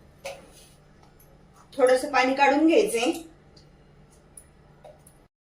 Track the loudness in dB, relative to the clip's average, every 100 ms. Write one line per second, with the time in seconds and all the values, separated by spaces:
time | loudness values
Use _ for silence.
0 | _ _ -20 -20 -20 -20 -20 _ _ _
1 | _ _ _ _ _ _ _ -2 0 0
2 | -2 -2 -2 0 0 2 2 2 0 -2
3 | -4 -6 -12 -20 _ -20 -20 _ _ _
4 | _ _ _ -20 -20 _ _ _ -20 -20
5 | _ _ _ _ _